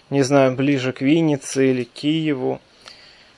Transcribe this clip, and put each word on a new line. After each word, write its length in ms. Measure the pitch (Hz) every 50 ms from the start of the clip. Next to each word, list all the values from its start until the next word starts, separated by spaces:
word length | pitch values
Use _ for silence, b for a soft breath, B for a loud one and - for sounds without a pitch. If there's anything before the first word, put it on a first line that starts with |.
| B -
не 120 | 139 139
знаю, 340 | 135 123 143 139 135 131 127
ближе 380 | 127 135 147 143 131 123 131 123
к 80 | -
Виннице 680 | 135 135 160 165 165 151 147 139 - - - 135 135 131
или 120 | 127 123 120
Киеву, 800 | - - - - 151 156 160 156 151 143 127 131 131 131 135 - b b b b b b b b b b b b b b